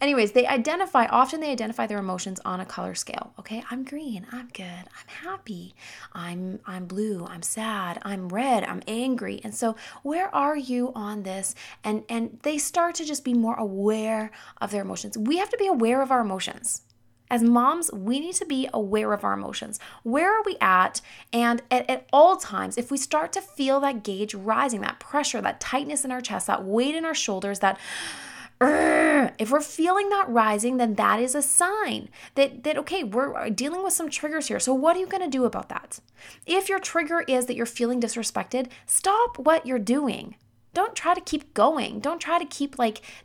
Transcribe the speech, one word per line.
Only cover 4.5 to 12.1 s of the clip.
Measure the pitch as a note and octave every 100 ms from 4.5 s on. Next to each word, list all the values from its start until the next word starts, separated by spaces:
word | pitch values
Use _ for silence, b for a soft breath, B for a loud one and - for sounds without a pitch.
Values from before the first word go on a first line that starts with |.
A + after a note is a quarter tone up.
good, | -
I'm | F3+ F3 - - - - E4+
happy, | F#4+ - F3+ F3+ B B B B
I'm, | F3+ E3+ F3 F#3 G3+ -
I'm | F#3 F3+
blue, | F#3+ G#3+ F#3 E3+
I'm | E3+
sad, | - A3 A3 G#3 F3+ E3+
I'm | G3 G3 F3+
red, | G3 C4+ A3
I'm | - F3+ -
angry. | A3+ C4 A#3+ G3 G3+
And | A3
so | G#3+ A#3 A3 B B
where | C#4 E4 F#4+
are | C4+ C#4+ D4+
you | B3+ B3 B3
on | A3+ G#3 G#3
this? | F#3+ F#3+ F#3+ - B B
And, | G#3+ G#3+
and | G#3+